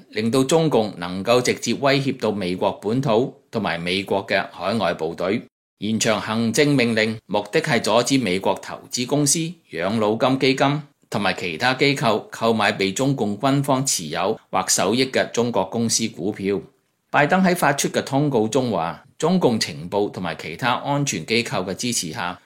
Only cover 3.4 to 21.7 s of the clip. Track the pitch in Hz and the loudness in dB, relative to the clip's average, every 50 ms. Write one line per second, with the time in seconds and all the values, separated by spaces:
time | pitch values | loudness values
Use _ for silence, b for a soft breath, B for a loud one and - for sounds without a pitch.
3.4 | _ _ - 113 101 82 82 82 85 87 92 98 95 - 104 98 95 - 104 95 | _ _ -6 -4 -2 -2 -2 -2 -2 -2 -2 -2 0 0 -2 -2 0 0 0 0
4.4 | - - - - 87 95 113 113 92 87 85 - 80 82 82 - 87 95 107 131 | 0 -2 -8 -6 -4 -2 0 0 0 0 0 -2 -4 -6 -4 -2 -2 0 0 -2
5.4 | 135 - _ _ _ _ _ _ 92 107 113 104 - 117 107 95 - 110 110 117 | -4 -8 _ _ _ _ _ _ -4 -2 -2 0 0 0 0 0 -2 -2 -2 0
6.4 | 117 110 107 151 143 147 143 131 117 120 113 110 110 110 110 113 - - 98 104 | 0 0 2 2 4 4 4 4 2 2 2 0 0 0 -2 -6 -6 -4 -4 -4
7.4 | 101 - - 160 156 156 123 110 - 104 107 120 120 - 135 135 120 92 90 95 | -2 0 -2 -2 0 2 0 0 2 2 2 2 4 4 2 2 2 0 -2 0
8.4 | - 107 92 - - - 82 - - - - 120 123 - 143 147 147 139 - 165 | 0 0 -2 -2 -6 -10 -14 -14 -12 -10 -6 -6 -2 0 0 2 2 2 2 0
9.4 | 160 170 180 - _ _ - 82 85 98 113 113 107 104 110 113 131 127 135 135 | -2 -4 -8 -12 _ _ -6 -4 -2 -2 0 2 2 2 2 2 2 2 2 2
10.4 | 139 131 131 135 143 139 147 151 143 - _ _ _ _ - 110 101 92 85 - | 2 2 4 4 2 2 2 -2 -4 -10 _ _ _ _ -4 -2 0 0 -2 -2
11.4 | 92 90 80 - 123 127 131 - 147 139 139 139 143 113 104 104 - - - - | -4 -6 -4 -2 0 0 2 2 2 2 2 2 2 0 0 0 -2 -6 -6 -2
12.4 | 113 117 113 110 101 104 107 - 98 95 95 - 131 143 135 131 110 104 101 101 | 0 2 2 4 2 2 2 2 0 0 0 0 0 0 2 0 0 -2 -2 0
13.4 | 143 135 139 143 139 147 135 127 139 - - - 82 73 80 82 90 101 113 - | 0 2 2 2 2 2 0 0 0 0 -2 -2 -4 -4 -4 -2 -2 -2 -2 -4
14.4 | - _ - 95 90 - - - 95 95 113 127 131 131 - 107 92 - - 120 | -8 _ -4 -4 0 0 0 2 2 2 2 2 0 2 2 0 0 2 0 0
15.4 | 117 123 113 101 95 - - 117 117 110 - - 113 101 - - 85 104 101 - | 0 0 0 0 -2 0 0 -2 0 0 0 0 -2 -2 -4 -4 -4 -4 -4 -2
16.4 | 98 98 101 95 95 - _ _ _ _ _ _ _ _ - 135 147 143 180 190 | -2 -2 -2 -2 -4 -8 _ _ _ _ _ _ _ _ 2 2 4 4 4 4
17.4 | 190 180 180 - 165 143 143 - - - - 117 - - 139 139 151 147 127 110 | 4 4 2 2 2 2 2 0 -2 -2 -2 -2 -2 0 0 0 0 2 2 2
18.4 | 107 110 - 131 127 120 104 87 80 85 80 - - - _ - 156 175 185 180 | 0 2 0 0 0 0 0 -2 -2 -4 -6 -8 -16 -20 _ -2 0 2 2 4
19.4 | 165 131 113 104 - - 80 71 82 87 104 101 104 98 - 107 90 82 80 - | 4 2 2 2 -2 -4 -6 -10 -8 -4 -2 0 0 -2 -2 -4 -6 -6 -6 -6
20.4 | - 80 82 - 131 120 123 - - 135 143 143 143 143 - 85 78 - 113 117 | -8 -10 -8 -2 -2 0 0 0 -2 -2 0 0 0 -2 -2 -4 -2 0 0 0
21.4 | 113 - 110 98 90 98 | 0 0 -4 -4 -4 -4